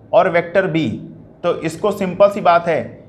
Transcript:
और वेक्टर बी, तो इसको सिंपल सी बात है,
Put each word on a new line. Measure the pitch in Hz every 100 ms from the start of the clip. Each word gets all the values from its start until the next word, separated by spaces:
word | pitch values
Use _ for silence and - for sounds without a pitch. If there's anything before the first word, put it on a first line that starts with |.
| -
और | 151 180
वेक्टर | 170 170 185 185
बी, | 160 131 85 - - - -
तो | 175 151
इसको | 165 - 214
सिंपल | 202 185 175 202
सी | 202
बात | 175 170 170
है, | 151 110 -